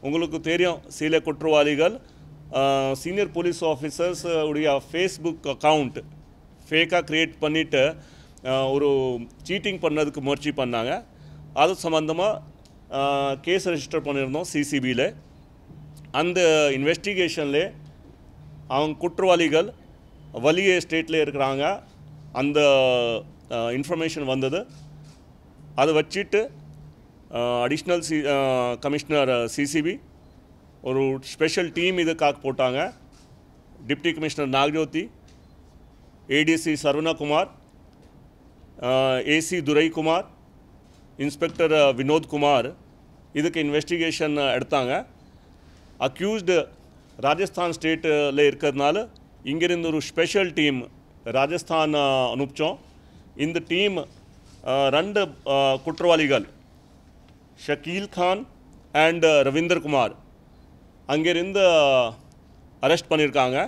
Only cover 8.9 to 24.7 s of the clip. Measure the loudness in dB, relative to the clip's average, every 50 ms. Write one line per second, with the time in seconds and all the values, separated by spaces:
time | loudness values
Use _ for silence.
8.9 | 2 0 0 -2 -4 -6 -8 -12 -18 -20 -8 -6 -6 -4 -4 -4 -6 -2 -2 -2
9.9 | 0 0 -2 -2 -4 -6 -2 -2 -2 -2 -2 -6 -4 -4 -4 -2 -2 -4 -2 -2
10.9 | -4 -6 -8 -14 -20 -20 -20 -20 -20 -20 -20 -10 0 2 2 2 2 -2 -4 0
11.9 | 0 0 0 0 -2 -2 -2 -2 -2 -4 -8 -18 -20 -20 -20 -20 -20 -20 -20 -8
12.9 | -6 -4 -2 0 0 0 -2 -2 -4 -4 -2 -2 -2 -2 0 -2 -4 -4 -6 -6
13.9 | -6 -6 -4 -4 -4 -4 -4 -4 -4 -6 -6 -4 -4 -4 -2 -2 -2 -2 -2 0
14.9 | 0 0 0 -2 -2 -8 -20 -20 -20 -20 -20 -20 -20 -20 -20 -20 -20 -20 -20 -20
15.9 | -20 -20 -20 -6 -4 -2 -2 0 0 2 4 4 4 4 4 2 0 0 0 0
16.9 | -2 -2 -2 -6 -2 -2 -2 -2 -2 -4 -4 0 0 0 0 -2 -6 -14 -20 -20
17.9 | -20 -20 -20 -20 -20 -20 -20 -20 -20 -20 -20 -20 -20 -20 -12 -4 -2 -2 0 -2
18.9 | -4 -4 -6 -6 -2 0 2 4 4 4 4 4 2 2 0 0 -4 -16 -20 -20
19.9 | -20 -20 -20 -20 -20 -20 -20 -14 -12 0 2 2 2 4 4 2 2 2 0 -2
20.9 | -2 -4 -2 0 0 0 0 0 0 -2 -2 0 0 -2 -2 -2 -2 -4 -8 -20
21.9 | -20 -20 -20 -20 -20 -20 -20 -10 -6 -4 -2 0 2 4 6 6 6 6 6 4
22.9 | 4 2 0 0 -2 -4 -6 -10 -20 -20 -14 -8 -6 -4 -4 -2 -2 -4 -4 -4
23.9 | -4 -2 -2 -4 -4 -6 -4 -4 -2 -2 -2 -2 -2 -4 -8 -8